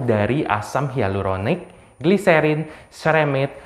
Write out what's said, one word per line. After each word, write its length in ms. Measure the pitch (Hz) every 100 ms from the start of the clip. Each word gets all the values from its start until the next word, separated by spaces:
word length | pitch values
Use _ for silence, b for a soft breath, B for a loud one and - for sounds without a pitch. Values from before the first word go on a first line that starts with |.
| 123
dari 400 | 107 104 139 -
asam 400 | 104 - 135 139
hyaluronik, 720 | 127 98 98 95 95 104 175 - B B -
gliserin, 720 | 147 196 190 160 151 151 156 B B
ceramide, 560 | - 160 156 147 135 139 B